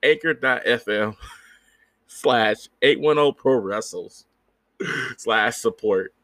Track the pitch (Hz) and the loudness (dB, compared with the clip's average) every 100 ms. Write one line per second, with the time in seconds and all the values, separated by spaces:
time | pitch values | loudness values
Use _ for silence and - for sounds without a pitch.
0 | 147 156 165 151 131 127 - 120 - 104 | 2 0 0 -2 0 0 0 -2 -2 -2
1 | 107 107 - - - - _ _ _ _ | -2 -6 -18 -20 -20 -20 _ _ _ _
2 | _ - - 123 107 104 - _ 131 147 | _ -4 0 2 2 0 -8 _ 2 2
3 | 151 151 147 - - 131 98 101 113 - | 2 4 2 2 0 2 0 -6 -6 -10
4 | - - _ _ _ _ _ _ 190 - | -14 -16 _ _ _ _ _ _ -8 -6
5 | - - - 110 107 117 117 - 110 98 | -8 -8 -2 2 0 0 -4 -2 -2 0
6 | 95 _ | -2 _